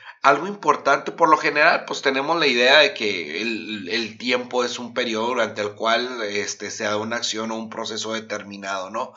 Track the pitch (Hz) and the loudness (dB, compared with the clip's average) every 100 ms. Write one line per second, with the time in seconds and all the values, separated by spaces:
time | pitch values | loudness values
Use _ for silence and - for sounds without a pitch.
0 | - - 135 147 180 202 156 143 - 143 | -20 2 4 4 2 -4 0 2 4 2
1 | - - 165 151 156 147 160 - - 143 | 0 2 4 6 4 4 4 4 -2 -2
2 | 143 131 143 165 147 120 123 147 143 - | 0 0 0 2 2 4 6 8 6 4
3 | 107 92 76 80 113 107 87 107 87 113 | -2 -2 -4 -4 -4 -4 -6 -8 -4 -4
4 | 110 107 120 123 123 123 120 120 120 123 | -4 -6 -2 -2 0 -2 -2 -4 -8 -4
5 | 120 110 117 127 110 107 104 101 110 117 | -2 -2 -2 0 -2 -2 -6 -2 0 0
6 | 123 123 104 101 95 - 101 - 107 104 | 0 -6 -4 -4 -4 -6 -8 -4 -2 -2
7 | 110 117 113 107 110 113 113 113 110 110 | -2 -4 -4 -4 -4 -6 -8 -8 -8 -6
8 | 107 110 110 104 98 101 98 98 92 110 | -6 -6 -6 -8 -8 -12 -8 -6 -6 -6
9 | 127 | -8